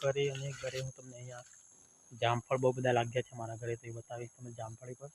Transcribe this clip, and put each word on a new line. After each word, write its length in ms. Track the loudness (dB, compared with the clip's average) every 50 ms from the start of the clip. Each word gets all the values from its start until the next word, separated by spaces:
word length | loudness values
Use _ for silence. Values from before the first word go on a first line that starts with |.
ઘરે, 280 | 0 2 2 2 2 0
અને 220 | 0 -2 -4 -6
ઘરે 280 | -6 -4 -4 -4 -2 -4
હું 120 | -4 -6
તમને 240 | -8 -10 -14 -14 -14
અહીંયા 280 | -12 -12 -12 -12 -12 -14 -16 -20 -20 -20 -20 -20 -20 -20 _ _ _ _ -18 -2 2
જામફળ 360 | 4 4 4 4 2 2 2 4
બહુ 140 | 6 4
બધા 200 | 4 4 4 6
લાગ્યા 300 | 6 6 4 4 2 -2
છે 140 | -2 -2 -4
મારા 200 | -8 -8 -6 -6
ઘરે, 200 | -4 -4 -2 -2
તો 120 | -2 -4 -8
એ 40 |
બતાવીશ 380 | -10 -10 -8 -8 -8 -6 -8 -8
તમને 220 | -10 -12 -12 -12
જામફળ 420 | -10 -8 -8 -8 -10 -10 -12 -12 -12
પર. 140 | -10 -12 -14